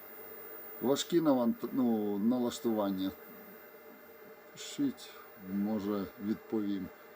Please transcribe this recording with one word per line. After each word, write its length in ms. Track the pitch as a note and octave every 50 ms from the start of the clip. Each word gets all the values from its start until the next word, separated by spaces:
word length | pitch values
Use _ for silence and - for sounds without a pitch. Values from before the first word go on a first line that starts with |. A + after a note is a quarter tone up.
| - - - - - - - - - - - - - - - -
важкі 400 | - A#2+ C#3 C3+ - - F3 E3+
навант-, 480 | D#3+ D3+ C3+ B2+ A#2+ A#2 A2+ - - -
ну, 460 | - - B2+ A#2+ A2+ G#2+ G#2 G#2 G2+ G2+
налаштування, 960 | G2+ A2+ B2+ B2+ A#2+ A#2+ A2+ - - A#2+ A2+ G#2+ G#2 G2 G2 F#2 F#2+ F#2+ F#2+ - - - - - - - - - - - - - - - - - - - - - - - - - - -
пишіть, 580 | - - - - - - C#3+ C#3 - - - - - - - - - - F#2+ F#2+ F#2+
може, 520 | G2+ G2+ G#2 A2 G#2+ F#2+ G2+ G#2 G2+ G2 F2 - - G#2
відповім. 600 | G2+ G#2+ F2+ - - - A2 G#2 G2+ G2+ G2 F2+ E2+ - - - - -